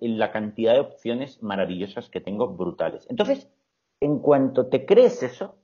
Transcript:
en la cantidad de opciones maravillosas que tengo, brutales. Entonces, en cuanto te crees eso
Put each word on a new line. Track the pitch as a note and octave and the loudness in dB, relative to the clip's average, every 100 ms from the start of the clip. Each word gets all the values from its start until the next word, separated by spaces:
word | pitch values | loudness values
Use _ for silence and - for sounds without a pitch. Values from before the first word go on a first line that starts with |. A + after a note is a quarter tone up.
en | A#2 A2 | -6 -2
la | G#2 | -2
cantidad | A2 G#2+ A2 A2+ | -2 -6 -2 2
de | B2+ | 4
opciones | - - A2+ A#2+ C3+ - | 2 -6 -6 -6 -8 -10
maravillosas | G#2+ G2 F2+ F2+ G2 A#2+ - | -6 -4 -4 -4 -8 -10 -12
que | F2+ | -10
tengo, | F#2 G2+ B2 | -8 -4 -4
brutales. | F2 F2+ E3 E2 - - | -4 -6 -4 -6 -6 -6
Entonces, | - G#3 C4+ - _ _ _ _ _ | -4 -2 -2 -6 _ _ _ _ _
en | D3 D3 | -2 0
cuanto | C#3+ C#3 C3 C3 B2 | 4 4 4 0 0
te | C3 | -2
crees | - C3 B2+ - | 4 6 6 4
eso | B2+ - G3 - | -6 -8 -14 -14